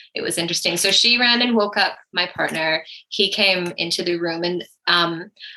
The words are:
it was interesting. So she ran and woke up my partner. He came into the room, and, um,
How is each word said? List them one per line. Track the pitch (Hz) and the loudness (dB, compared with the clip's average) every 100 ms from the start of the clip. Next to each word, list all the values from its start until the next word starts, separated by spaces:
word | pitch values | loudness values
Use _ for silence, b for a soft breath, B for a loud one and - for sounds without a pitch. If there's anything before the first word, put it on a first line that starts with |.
| B | B
it | - | -8
was | - 170 | -4 -4
interesting. | 170 175 185 175 | -2 -2 -2 0
So | 196 | 2
she | 196 233 240 | 2 4 4
ran | 247 240 | 4 4
and | 247 226 | 4 2
woke | 208 208 | 2 0
up | 185 - _ | -2 -2 _
my | 175 180 | -4 -4
partner. | - 156 160 160 160 B B - | -2 -4 0 0 -2 B B -6
He | - 196 | -2 0
came | 202 196 185 175 - | 2 2 2 -2 -4
into | 170 170 | -4 -2
the | 175 170 | -2 -2
room, | 170 165 | -2 -2
and, | 175 175 - _ - | -2 -2 -6 _ 0
um, | 175 170 165 190 _ B | 2 2 -2 -10 _ B